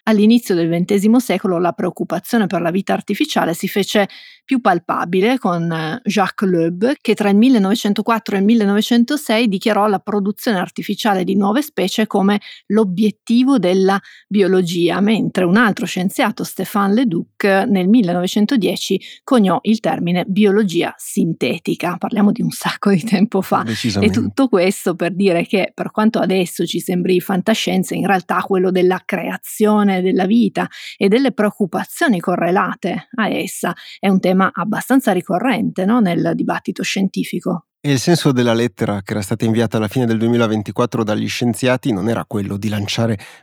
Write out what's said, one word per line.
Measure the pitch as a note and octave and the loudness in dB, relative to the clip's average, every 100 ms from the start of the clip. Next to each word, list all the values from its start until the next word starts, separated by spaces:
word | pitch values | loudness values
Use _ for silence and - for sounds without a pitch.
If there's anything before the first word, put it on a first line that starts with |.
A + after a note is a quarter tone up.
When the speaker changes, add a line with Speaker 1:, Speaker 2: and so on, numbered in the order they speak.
Speaker 1:
All'inizio | - A3 G#3+ A#3+ - | 0 4 6 4 2
del | F3 E3 | 0 0
ventesimo | E3+ F3+ G3+ G3+ A#3+ | 0 0 0 4 2
secolo | - F3+ G3 F#3 | 2 -2 0 0
la | F3+ | -2
preoccupazione | - F3+ - F3 E3+ - A#3+ F#3+ | -2 -6 -6 -6 -6 -2 -2 0
per | F3 | -2
la | E3+ | -2
vita | F3+ - | -2 -2
artificiale | G3 - G#3 - - F3 | -4 -4 -4 -2 0 -2
si | E3+ G3 | -2 -4
fece | G#3 F#3+ G#3+ G3 - - - | -2 0 0 0 -4 -20 -20
più | - C4+ | -4 0
palpabile | A3 F3 - - F3 F#3 G#3 B3+ | 2 0 -2 -4 -2 0 2 0
con, | F#3+ F3 E3+ | -2 -2 -2
eh, | E3 D#3 E3 | -4 -4 -6
Jacques | - G3+ F#3 - F#3+ | -4 0 -2 -2 0
Loeb, | F3 E3 F3 A3+ D4 | 2 0 0 -2 -2
che | - | -2
tra | G#3 G#3 | 0 4
il | G3+ | 4
millenovecentoquattro | B3 B3 F#3+ A3 G#3 G3+ G#3 A3+ - G3 | 6 4 4 0 0 -2 0 -2 0 0
e | |
il | |
millenovecentosei | G3+ A#3 G3+ G3+ G#3+ A#3+ A#3 D4 - A3 A#3+ | 2 4 4 0 2 2 2 -2 0 0 0
dichiarò | F#3+ A#3 G3+ G#3+ | 0 0 0 2
la | F#3 | 0
produzione | - G#3 G3 G#3+ - G3 | -2 -4 -2 -4 -2 -2
artificiale | - - E3+ G3+ A3+ F#3+ | -4 -8 -8 -4 0 0
di | F3+ | 0
nuove | G3 G3+ A3+ | 0 0 0
specie | D4 - F#3 - A3 | -2 -4 -4 -2 0
come | G3+ G3 G3+ - - _ | 2 2 0 -4 -20 _
l'obiettivo | G3+ G#3+ F3 G#3+ - - A#3 B3+ C4+ | 0 2 2 -2 -2 0 2 4 2
della | F3+ F#3+ F#3+ G3 - - _ | 2 2 2 0 -4 -20 _
biologia, | G3+ F3+ F#3 F3 F3 E3+ F3 | 0 4 2 0 0 0 2
mentre | G3+ A3 E3 - | 2 2 0 0
un | F3+ G3+ | 2 4
altro | A#3 - F3+ | 4 0 -4
scienziato, | - F#3 - B3 A3+ | -4 -4 0 -2 -2
Stéphane | - - F#3 G#3 G3 | -8 -8 -4 -2 0
Leduc, | G#3 C4 E3+ - _ G3+ G3 B3 | 2 0 -2 -6 _ 2 2 2
nel | G3 F3+ | 0 4
millenovecentodieci | A#3+ F3+ F3 F#3 - G#3 C#4 F3+ F#3+ - G3 - - | 4 4 0 -2 0 2 2 0 -4 -4 -4 -4 -20
coniò | - B3+ F#3+ E3+ | 0 2 4 2
il | - A3 | 0 0
termine | - D#3+ E3+ F3+ - | 0 -2 0 0 0
biologia | G3 G#3 G3 G#3 E3+ D#3+ - | 2 4 4 2 0 -4 -6
sintetica. | - - F3+ D#3+ B2+ - - - E3+ F3 | -8 -2 -2 -2 -4 -4 -4 -4 -4 -4
Parliamo | - - G#3 | -4 0 2
di | - | 2
un | E3 | -4
sacco | - - - G3+ | -4 -8 -2 0
di | G3 | 0
tempo | A3+ F#3 G#3 - | 2 0 2 0
fa. | - - | 0 -2
Speaker 2:
Decisamente. | A2+ A2+ A#2+ G2+ G#2 G2+ | 0 -2 -2 2 2 2
Speaker 1:
E | |
tutto | G2 - C4+ | -2 0 2
questo | G3 F3+ - - F3 | 2 2 0 -4 -2
per | E3+ | -4
dire | F3+ G3 E3 - | 0 2 2 0
che, | G3 - | -2 -2
per | - - | -6 -6
quanto | - A3 A3 | 0 0 2
adesso | F#3 F#3+ F3 - E3+ | 0 0 0 -4 -4
ci | F3 | -4
sembri | - F3+ F3+ F3+ | -2 -2 2 0
fantascienza, | - F#3+ F3+ A3 - F#3 F3 | 0 -2 0 -2 0 -2 -2
in | E3+ F3+ | -2 0
realtà | F#3+ - F3+ | 0 0 -4
quello | - G3 F#3 | 0 0 2
della | F#3 F3+ F#3 | 2 2 0
creazione | - F#3 E3+ F#3 - - G#3+ G#3+ G3+ F#3+ | -4 -6 -6 -10 -12 0 2 4 2 2
della | F#3 F#3 F#3 | 0 0 2
vita | A3+ G#3 - - - - - | 2 2 -2 -6 -8 -18 -2
e | G3 | 2
delle | A3+ C#4 | 2 2
preoccupazioni | - G#3 - F#3+ - G3+ - E4+ F#3 | 0 -2 0 -4 -4 -6 -2 0 0
correlate | F3 F3 E3+ F#3 F#3 - - - - | 0 -2 0 0 0 -4 -6 -6 -8
a | - G3+ | -4 -2
essa | - G3 - F#3+ F3+ - - | -2 -6 -6 -6 -6 -12 -4
è | G3+ | 0
un | F#3+ | 2
tema | F3+ F#3 F#3+ | 2 2 2
abbastanza | - F3+ F#3 - C4 A#3 | 0 -4 -6 0 0 2
ricorrente, | F3+ - F3+ A#3+ A3+ E3+ D#3+ | -2 -2 -2 -2 -2 -2 -2
no, | F#3+ B3 | 0 2
nel | F#3+ E3 E3 | 2 0 -2
dibattito | E3+ F3 F3 - F#3 | -2 -4 -4 -6 -6
scientifico. | - F#3+ F#3+ - F3 F3+ - F3 - _ | -6 -2 -2 -2 -6 -6 -6 -6 -10 _
Speaker 2:
E | C#3+ | -2
il | C3+ | 0
senso | - E3+ D3+ | 2 2 2
della | B2 A#2+ | 2 2
lettera | A2+ A#2+ - G#2+ G2+ | 2 0 -2 -4 -4
che | - | -6
era | A2 | -6
stata | G2 A2+ | -4 -2
inviata | A2+ A2 A2+ A2+ | 0 0 0 0
alla | G#2+ | -2
fine | C3 A#2+ | 0 0
del | A2+ | 0
duemilaventiquattro | A2+ A#2+ A2+ G#2+ G2+ G2+ A#2+ A#2 | 2 2 2 0 -4 -2 -2 -2
dagli | G#2+ G#2+ A2 | -2 -2 -4
scienziati | - A#2+ A2+ B2+ B2 C#3 | -2 -2 0 0 0 0
non | G2+ G#2 | -2 -2
era | A2 | -4
quello | - G#2+ G2 G2 | -4 -6 -6 -6
di | G#2+ | -4
lanciare | G#2 G2+ - A2+ G#2 - - | -4 -4 -2 -2 -4 -8 -20